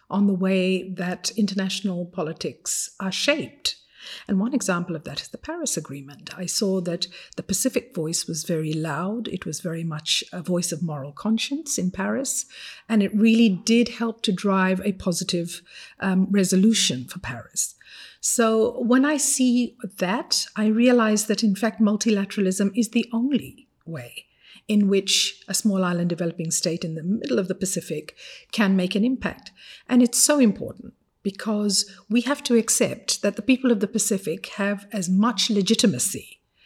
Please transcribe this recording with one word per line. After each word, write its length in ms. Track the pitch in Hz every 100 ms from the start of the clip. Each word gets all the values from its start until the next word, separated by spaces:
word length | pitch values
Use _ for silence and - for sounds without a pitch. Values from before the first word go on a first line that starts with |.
| -
on 180 | 196 202
the 80 | 185
way 560 | 190 190 185 190 185 185
that 360 | 180 180 - -
international 680 | 202 190 190 190 202 175 175
politics 840 | 185 156 165 160 123 - - - -
are 120 | 190
shaped. 640 | - - 294 160 - - - _ - - - -
And 140 | 196
one 140 | 220 277
example 420 | 196 175 175 160
of 80 | -
that 160 | 139
is 80 | -
the 100 | -
Paris 380 | - 339 311 -
Agreement. 600 | 151 139 135 139 - -
I 100 | 180
saw 340 | - 202 190
that 260 | 175 170 - - - -
the 60 |
Pacific 520 | - 190 254 247 - -
voice 320 | 156 165 -
was 180 | 160 -
very 280 | 165 156
loud. 560 | 156 160 143 185 226 220
It 180 | 175 -
was 140 | 147
very 240 | 180 165 165
much 400 | 151 - - -
a 100 | 180
voice 300 | 175 175 180
of 100 | 160
moral 300 | 170 151 139
conscience 640 | 143 208 220 - 285 320 -
in 120 | 185
Paris. 560 | 185 196 220 269 - - - - - -
And 140 | 220
it 120 | 196 208
really 340 | 226 226 233
did 400 | 185 - 233 233
help 340 | - 226 220
to 100 | -
drive 480 | 180 208 190 185 190 202
a 80 |
positive, 680 | 190 - 170 185 175 170 - - - - -
um, 260 | 190 185 190
resolution 760 | 202 185 185 208 220 - 127 127
for 160 | -
Paris. 540 | - 120 - - - - - - - -
So 600 | - - 226 220 220 -
when 240 | 240 247 277
I 140 | 302
see 580 | - - 254 240 240 - 185 -
that, 480 | 180 226 - - - -
I 100 | 214
realize 600 | 220 240 247 220 214 -
that, 180 | 208 220
in 100 | 190
fact, 260 | 226 220
multilateralism 920 | 214 208 233 208 196 - 190 185 196 196
is 140 | 214
the 180 | 240 -
only 560 | 226 247 277 - - _ _ -
way 420 | 160 120 - - _ - - -
in 200 | 208 202
which 540 | 196 190 - - - -
a 60 | 190
small 300 | 220 190 185
island 240 | 175 175
developing 420 | 170 170 165 165
state 340 | - 180 170 170
in 100 | 160
the 80 |
middle 360 | 160 214 285 247
of 100 | 185
the 60 | 190
Pacific 600 | 190 - - 156 156 - - - -
can 240 | - 202 190
make 180 | 180 202
an 100 | 233
impact. 460 | 262 180 - - - - - -
And 140 | 247
it's 160 | 240 -
so 200 | - 294
important 560 | 240 - - - - - _ _ 202
because 640 | 190 220 208 208 190 - - -
we 120 | 220
have 200 | 240 285 -
to 120 | 240
accept 640 | 220 - 196 - - -
that 140 | 202 196
the 60 |
people 300 | 208 254 262
of 80 | 226
the 80 | 202
Pacific 580 | 220 - 190 - 180 - -
have 300 | 202 202 -
as 160 | 214 175
much 420 | 185 226 226 -
legitimacy 920 | 202 190 220 226 123 - - - - _ _